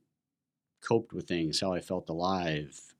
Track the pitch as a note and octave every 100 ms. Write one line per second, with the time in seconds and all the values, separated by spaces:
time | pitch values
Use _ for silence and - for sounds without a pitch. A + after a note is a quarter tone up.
0 | _ _ _ _ _ _ _ _ - A#2
1 | - F2+ - F2 D#2+ D2+ F#2+ F2 - F2+
2 | E2+ E2 F2+ F#2+ E2+ D2+ D2 - -